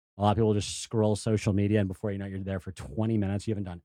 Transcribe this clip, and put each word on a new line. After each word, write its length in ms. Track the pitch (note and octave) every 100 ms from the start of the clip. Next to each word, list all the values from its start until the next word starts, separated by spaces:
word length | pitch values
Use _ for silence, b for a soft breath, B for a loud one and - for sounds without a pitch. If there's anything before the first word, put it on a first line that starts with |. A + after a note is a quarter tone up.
| _ -
A 60 |
lot 80 | G#2
of 40 | G#2
people 180 | A2
just 260 | G#2 - -
scroll 360 | - A2+ G#2+ G#2
social 360 | - G#2+ A2+
media, 280 | G2 G2+ G#2+
and 80 | F#2+
before 220 | F#2+ G#2+
you 60 | G2
know 80 | G2
it, 40 |
you're 100 | F#2+
there 200 | G2 F#2+
for 120 | -
twenty 440 | - - - A2+ A2
minutes. 280 | G2 G2+ -
You 60 |
haven't 120 | G#2
done 180 | F#2+ F2